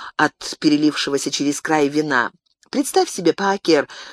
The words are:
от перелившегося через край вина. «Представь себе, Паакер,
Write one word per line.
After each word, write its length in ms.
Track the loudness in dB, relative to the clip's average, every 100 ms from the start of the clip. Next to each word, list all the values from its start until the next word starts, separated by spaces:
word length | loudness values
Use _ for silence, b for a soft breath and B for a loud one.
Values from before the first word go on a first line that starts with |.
| B 0
от 180 | 0 0 -14 -2
перелившегося 720 | 2 4 2 0 -2 -2 -4
через 300 | -2 -2 -2
край 260 | -2 2 2
вина. 460 | 0 0 0 0 _ _ _ -6
«Представь 400 | -4 0 0 0
себе, 220 | 0 0
Паакер, 560 | 0 -2 -2 2 2 2 B B